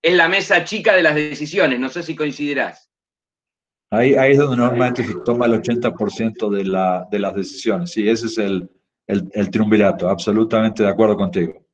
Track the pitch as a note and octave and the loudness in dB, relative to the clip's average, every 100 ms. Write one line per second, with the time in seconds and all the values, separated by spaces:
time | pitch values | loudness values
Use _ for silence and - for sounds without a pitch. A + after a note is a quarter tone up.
0 | E3 F3+ E3 G3 - F3 D#3+ G#3 G#3 F#3+ | 2 2 2 0 2 0 0 -2 2 4
1 | D#3+ D3+ D3+ C#3 D3+ F3+ D#3 B2 C3 F3 | 4 0 -4 -6 -6 0 0 0 -4 -8
2 | D#3 D#3+ D3+ C3+ D3 C3+ G#2+ - _ _ | -10 -6 -6 -4 -6 -4 -4 -8 _ _
3 | _ _ _ _ _ _ _ _ _ G#2 | _ _ _ _ _ _ _ _ _ 2
4 | C3 C3+ C3+ C#3 C#3+ B2 B2 A#2+ B2 A#2+ | 4 4 6 4 4 2 0 2 0 0
5 | A2+ F#2 - A#2+ A#2+ A2+ - A#2 A#2+ - | -4 -4 -2 0 2 0 0 -2 -2 -4
6 | G2+ - A2+ G#2 G#2+ G2+ F#2+ F#2+ F#2 F2+ | -6 -4 -6 -4 -4 -2 -2 0 0 -2
7 | F#2 G#2 G2 G2 F#2 - A2+ F#2+ F2 A2+ | -4 -4 -2 -4 -8 -6 -4 -2 -4 -2
8 | G#2+ A2+ A2+ A2+ G2+ F#2+ F2+ _ _ _ | 0 0 -2 -4 -2 -4 -6 _ _ _
9 | - G2+ F2 G#2+ F#2+ G#2+ G#2+ G#2+ G2 - | -4 -4 -4 -4 -2 0 2 4 4 2
10 | F2+ F#2+ - G#2+ A2 A2 A2 G#2 G2+ G#2 | -2 -2 0 0 2 2 0 2 0 4
11 | A2 G2+ F#2+ F#2 E2 - _ | 2 2 0 -2 -4 -6 _